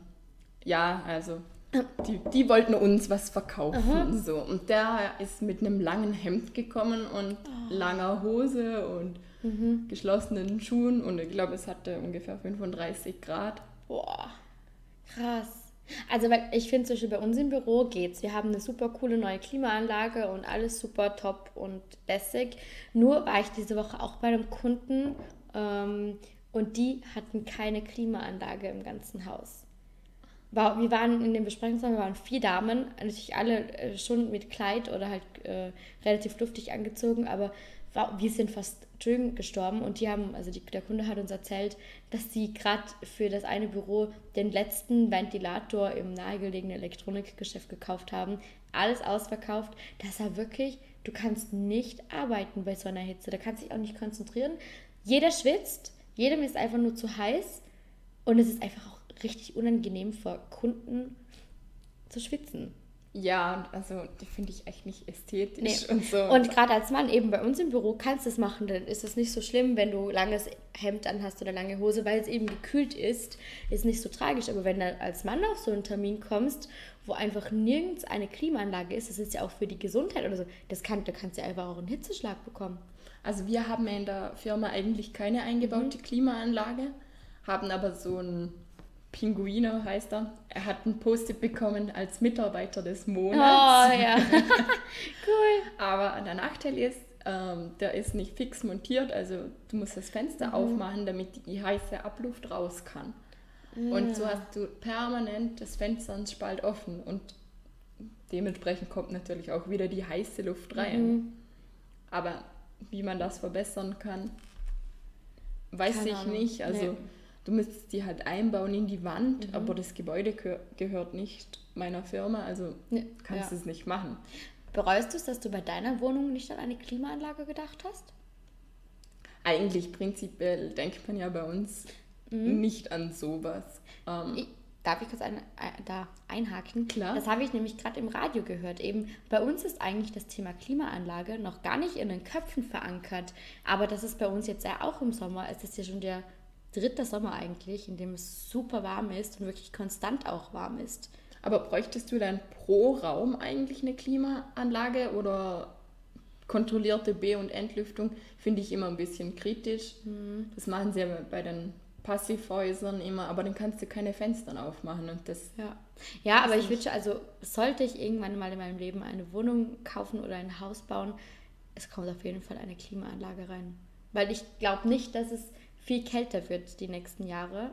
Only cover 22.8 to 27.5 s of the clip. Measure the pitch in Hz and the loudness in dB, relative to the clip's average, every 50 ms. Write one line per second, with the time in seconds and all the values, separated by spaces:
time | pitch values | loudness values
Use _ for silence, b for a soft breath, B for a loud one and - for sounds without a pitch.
22.8 | B B - 226 233 262 294 302 294 - 208 202 208 - - 220 208 - 214 214 | B B 6 8 10 10 10 8 6 4 4 4 2 2 -2 -6 -4 -2 -2 -2
23.8 | 214 214 - - - - - - - 233 233 226 220 - - - - 240 240 240 | -2 -2 -4 -6 -6 -6 -4 0 2 4 4 4 2 -2 -6 -2 0 0 0 0
24.8 | - - 262 269 277 285 285 B B B B - - - - 214 208 208 202 202 | 0 0 0 2 2 0 -2 B B B B -20 -16 -8 -4 -2 -2 0 0 0
25.8 | 202 202 208 208 208 208 208 208 B B B B B - - 220 214 214 214 226 | 0 -2 -2 -2 -2 -4 -6 -8 B B B B B -4 -2 0 0 0 2 2
26.8 | 240 254 262 254 - - - 214 208 - - 214 214 - | 2 2 2 -2 -6 -10 -10 -10 -6 -4 -4 -6 -4 -6